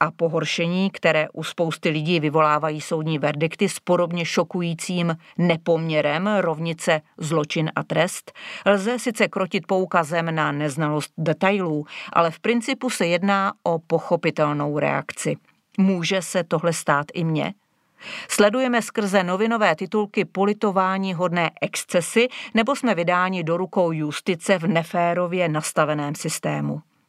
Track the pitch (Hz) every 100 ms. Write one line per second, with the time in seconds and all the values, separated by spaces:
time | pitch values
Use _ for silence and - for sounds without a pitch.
0 | 156 - 165 160 151 - 170 185 190 -
1 | 170 156 151 - 160 - 165 - 175 156
2 | 156 175 143 156 156 151 156 156 - 165
3 | 156 156 147 147 160 - 196 - - 175
4 | 170 175 165 - 170 180 170 165 - 180
5 | 170 165 - - 175 165 170 160 165 151
6 | 147 156 196 208 170 156 165 165 - 156
7 | - - 156 160 151 160 156 - - 156
8 | 180 - - - - - 196 202 202 247
9 | 247 220 202 196 185 196 - 190 185 180
10 | 151 170 165 160 151 143 151 135 151 151
11 | - - 160 156 190 202 175 151 147 -
12 | - - 170 160 202 240 226 262 254 -
13 | 170 175 202 196 196 - 175 165 - 165
14 | - 170 165 156 151 147 147 147 143 143
15 | - - - 127 _ _ _ - 190 180
16 | 160 190 170 185 170 165 165 165 - 143
17 | 151 - 165 156 151 - _ _ _ _
18 | - - - - 208 247 254 240 214 -
19 | 208 196 175 185 226 226 202 156 185 214
20 | 208 - 170 - 202 208 214 190 185 190
21 | 190 170 180 175 160 - 147 - - 180
22 | 165 220 247 - - 220 226 277 247 175
23 | 175 180 185 185 160 170 185 - 170 160
24 | 151 147 - 170 - 185 165 165 165 175
25 | 170 175 180 185 170 151 151 - 151 151
26 | 147 151 160 - 160 147 143 147 - _